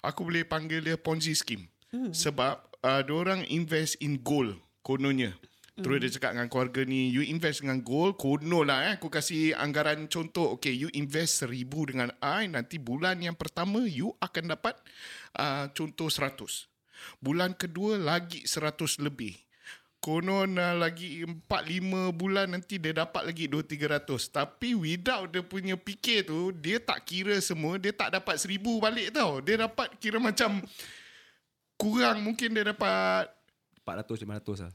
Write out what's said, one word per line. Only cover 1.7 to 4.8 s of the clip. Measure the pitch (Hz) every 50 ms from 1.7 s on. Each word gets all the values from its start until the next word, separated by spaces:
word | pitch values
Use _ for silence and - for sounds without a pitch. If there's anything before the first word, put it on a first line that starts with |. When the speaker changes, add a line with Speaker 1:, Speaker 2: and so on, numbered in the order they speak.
| _ _ _ _
Speaker 2:
Hmm. | - 247 262 220
Speaker 1:
Sebab, | 165 160 - 156 143 135 123 135 139 - - - - -
ah, | - 127 135 139
diorang | 135 135 147 160 175 185 190 185 160
invest | - 143 165 170 151 160 156 160 156 - -
in | 147 147 147 135
gold, | 120 - 147 147 131 110 98 87 - _ _ _